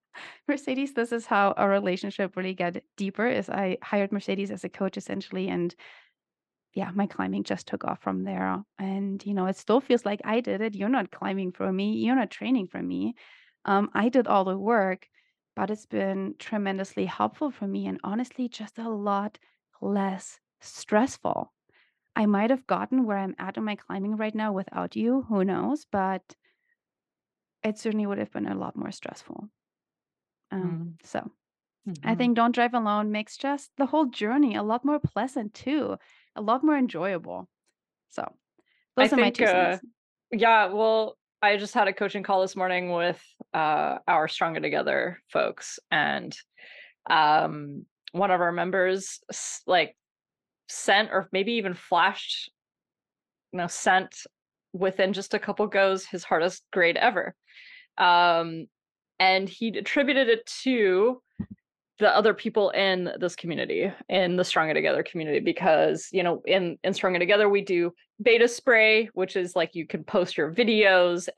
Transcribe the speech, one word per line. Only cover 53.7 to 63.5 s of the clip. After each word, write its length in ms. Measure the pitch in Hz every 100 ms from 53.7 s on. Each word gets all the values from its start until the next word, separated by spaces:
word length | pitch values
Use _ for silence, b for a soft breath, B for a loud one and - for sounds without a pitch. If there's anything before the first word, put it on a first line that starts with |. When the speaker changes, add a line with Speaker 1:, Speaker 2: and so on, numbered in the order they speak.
| - - 185 190 - - _ _ _ _
Speaker 2:
within 400 | 185 190 185 190
just 220 | 196 196
a 40 | 208
couple 280 | 208 196 208
goes 400 | 196 196 190 -
his 180 | 180
hardest 400 | - 175 170 - _
grade 240 | 196 170 170
ever. 380 | 240 196 - - B B B B B -
Um, 680 | 180 175 175 170 165 165 156 _ _ _ _ _
and 300 | 185 190 190
he 200 | - 226
attributed 580 | 202 196 302 269 269 240
it 180 | 226 - -
to 580 | 262 254 202 185 226 254 _ B - - _ _ _ _
the 160 | 208 175
other 180 | 214
people 360 | - 226 220 196
in 420 | - 196 185 175 -
this 160 | 180 -
community, 540 | 170